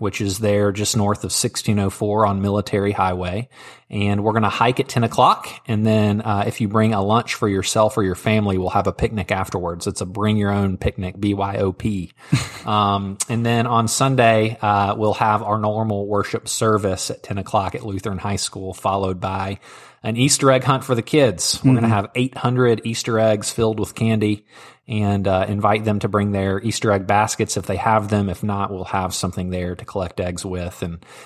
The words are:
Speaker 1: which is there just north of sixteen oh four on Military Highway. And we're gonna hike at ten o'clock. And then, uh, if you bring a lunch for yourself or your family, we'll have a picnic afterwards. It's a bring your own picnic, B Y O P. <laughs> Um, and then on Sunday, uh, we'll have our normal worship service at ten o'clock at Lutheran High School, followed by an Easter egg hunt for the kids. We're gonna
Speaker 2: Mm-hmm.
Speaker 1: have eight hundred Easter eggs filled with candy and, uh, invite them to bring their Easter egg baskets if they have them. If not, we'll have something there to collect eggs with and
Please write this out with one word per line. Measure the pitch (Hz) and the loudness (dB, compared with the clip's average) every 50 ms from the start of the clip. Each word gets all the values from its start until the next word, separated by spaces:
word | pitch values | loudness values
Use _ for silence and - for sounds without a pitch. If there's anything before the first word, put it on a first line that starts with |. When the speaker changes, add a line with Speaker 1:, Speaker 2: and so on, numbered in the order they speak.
Speaker 1:
which | 110 98 - - | -6 -6 -4 -2
is | 107 98 92 104 | -2 -2 -2 0
there | 110 104 101 104 104 101 | 0 2 2 4 2 2
just | 95 104 104 - - | 0 0 -2 0 0
north | 113 101 101 104 - | 2 2 2 0 -2
of | - 92 | -4 -4
sixteen | - - - 117 - - - - 107 104 | -2 -2 -2 -2 -4 -4 -2 0 2 2
oh | 98 98 | 2 0
four | - - 107 104 104 110 107 | -2 -2 -2 0 2 2 2
on | 101 98 95 | 2 2 0
Military | 98 101 101 104 101 - - 101 101 101 | 0 0 0 0 -2 0 0 0 0 0
Highway. | 101 98 95 92 90 90 90 90 92 107 127 _ _ - - - - - _ - | 0 0 0 0 0 -2 -4 -4 -6 -6 -8 _ _ -20 -20 -20 -20 -20 _ -10
And | - 104 101 101 101 104 101 | -4 -2 0 0 0 2 0
we're | 110 | 2
gonna | 107 113 107 98 | 2 2 2 0
hike | - - 117 123 127 - | 2 2 2 2 2 0
at | 131 - | -2 -2
ten | - 120 117 | 0 0 0
o'clock. | 113 - - 123 170 214 - - - - - - - | 2 4 4 4 4 4 2 -2 -14 -16 -14 -6 -4
And | 113 104 110 | -2 2 2
then, | 110 110 107 104 104 101 107 | 4 4 4 4 2 2 0
uh, | 110 110 104 101 101 | 0 -2 -2 0 0
if | 104 - - | -2 -2 -2
you | 113 | -4
bring | 98 107 113 110 113 | 0 2 2 2 4
a | 110 98 | 2 2
lunch | 98 101 - - - - - | 2 2 2 2 0 -2 -4
for | - 120 104 | -2 0 0
yourself | 98 95 90 - - 113 107 107 - | 0 0 -2 0 2 4 4 4 4
or | 113 | 0
your | 101 92 90 | 0 0 -2
family, | - - 113 107 110 104 101 95 92 | -2 0 0 2 2 2 2 0 0
we'll | 90 90 | -2 0
have | - 104 95 98 | 0 0 0 0
a | |
picnic | 90 - - 113 113 104 87 - | -2 -2 -4 -2 -2 -4 -2 -2
afterwards. | 101 95 95 - - 95 87 85 87 87 - | -2 -2 -2 -4 -4 -4 -4 -4 -6 -4 -6
It's | 101 92 - | -6 -4 -6
a | 92 | -8
bring | 90 90 101 104 107 107 | -8 -4 -2 0 0 2
your | 104 101 101 | 2 2 0
own | 101 101 98 95 92 - | 2 0 0 0 -2 -2
picnic, | - 104 - - 92 92 92 101 | -4 -6 -4 -4 -8 -8 -6 -4
B | 104 101 101 | -2 -2 0
Y | 101 - 98 98 101 | -2 -2 -4 -2 -2
O | 101 95 | -2 -2
P. | 90 - - 110 104 95 85 - _ _ - - | -2 -2 -4 -4 -4 -4 -6 -10 _ _ -6 -4
<laughs> | - - - - - - | -4 -4 -4 -6 -12 -12
Um, | - 107 107 107 104 101 101 101 98 95 98 - - - | -4 0 2 2 4 2 2 0 -2 -4 -6 -8 -6 -4
and | 117 113 117 | -4 -2 0
then | 117 117 117 113 | 2 2 2 2
on | 120 117 117 117 113 | 2 2 2 2 0
Sunday, | - - 135 135 135 127 117 113 113 110 110 110 113 - | 0 0 2 2 4 6 6 6 6 4 2 0 -2 -2
uh, | - 104 104 101 101 98 107 | 0 2 2 2 2 0 0
we'll | 113 107 107 101 | 0 0 0 0
have | - 117 110 107 107 | 2 2 2 2 2
our | 110 101 104 110 | 0 0 -2 0
normal | 107 107 107 110 110 110 104 101 101 | 0 -2 0 0 -2 -2 -2 -2 -2
worship | 101 104 101 95 - - 107 - - | -2 0 -2 -2 -2 -4 -6 -6 -6
service | - - 113 110 110 101 104 98 92 - - - | -4 0 2 2 2 2 2 0 -2 -2 -4 -8
at | - - - | -8 -10 -8
ten | - 101 | -8 -8
o'clock | 98 90 - - 104 95 90 - | -8 -6 0 0 0 0 0 -6
at | - - | -8 -8
Lutheran | 107 98 95 - 110 98 85 | -8 -8 -6 -6 -6 -6 -6
High | - 101 98 | -4 -4 -4
School, | 98 - - - 98 95 95 | -4 -4 -6 -8 -10 -10 -10
followed | 92 - - 101 95 98 98 95 92 90 | -10 -4 -2 -2 0 0 -2 -2 -4 -4
by | 95 95 95 98 98 98 98 - - - - - - - - _ - | -6 -6 -4 -4 -6 -6 -8 -10 -12 -20 -20 -20 -20 -20 -20 _ -6
an | 113 113 | -4 0
Easter | 117 131 143 - - 143 135 | 2 2 2 2 4 4 4
egg | 131 127 | 4 4
hunt | 127 135 135 131 - | 4 2 0 0 0
for | - 127 | -2 -2
the | 117 | -2
kids. | 113 - - 151 139 113 90 85 - - - - - | 0 2 4 4 4 4 2 0 -4 -4 -2 2 4
We're | 135 131 | 4 4
gonna | 117 113 113 | 6 4 4
Speaker 2:
Mm-hmm. | |
Speaker 1:
have | 110 101 101 - - | 2 2 0 -2 -2
eight | 127 127 131 - | -4 -4 -4 -4
hundred | - - 123 127 123 127 117 113 101 - | -2 -2 0 2 4 4 4 4 2 0
Easter | 113 113 - - 127 113 110 | -6 -6 -4 -4 -2 0 2
eggs | 110 110 107 104 104 - | 4 4 2 2 -2 -6
filled | - - 113 110 110 107 | -2 0 0 0 0 -2
with | 98 - - | -4 -6 -4
candy | - 113 113 110 107 107 107 104 104 _ _ - - - - - _ _ - | -2 0 0 2 2 2 0 0 -2 _ _ -20 -20 -20 -20 -20 _ _ -6
and, | 113 107 104 101 101 98 95 98 | -2 0 0 2 2 2 2 2
uh, | 95 92 95 101 | 2 2 2 0
invite | 104 104 104 104 107 110 110 | -2 0 2 2 2 2 2
them | 110 104 101 | 0 0 0
to | - 104 | 0 0
bring | 104 101 101 104 | 0 2 0 2
their | 101 98 95 98 95 101 | 0 0 0 0 -2 -2
Easter | - 113 - - - 110 | -2 -2 -4 0 2 2
egg | 101 98 92 | 2 2 2
baskets | 101 104 104 110 110 - - 110 - - | 2 2 4 4 2 0 -2 -2 -2 -2
if | 104 - | -6 -4
they | - 98 | -4 -4
have | 87 - 113 110 110 101 98 | -2 0 2 2 2 2 2
them. | 107 101 101 98 | 0 0 0 0
If | - - | -4 -4
not, | - 104 101 98 98 98 | -4 -4 -2 -2 -4 -6
we'll | 101 90 92 | -6 -8 -8
have | - - 95 92 92 - | -4 -4 -2 -2 -2 -4
something | - - 92 - 95 90 90 | -4 -6 -4 -4 -6 -6 -4
there | 90 90 90 90 87 | -4 -4 -4 -6 -6
to | - - | -8 -12
collect | - - 101 90 87 - - | -8 -6 -6 -6 -6 -6 -6
eggs | 90 90 87 87 - | -6 -6 -6 -6 -8
with | 95 92 90 87 87 - - | -8 -6 -6 -6 -8 -8 -8
and | 95 85 85 85 - - - - - | -8 -8 -8 -10 -14 -20 -20 -20 -20